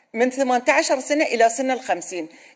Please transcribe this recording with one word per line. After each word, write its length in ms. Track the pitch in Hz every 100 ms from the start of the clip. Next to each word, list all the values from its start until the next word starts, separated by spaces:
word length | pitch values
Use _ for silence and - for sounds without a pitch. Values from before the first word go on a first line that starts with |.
| _
من 160 | 226 254
ثمانية 420 | 262 254 247 277
عشر 280 | 285 330 277
سنة 240 | 262 294
إلى 240 | - 226 226
سن 220 | 233 262
الخمسين. 580 | 240 - 175 - 180 160 - -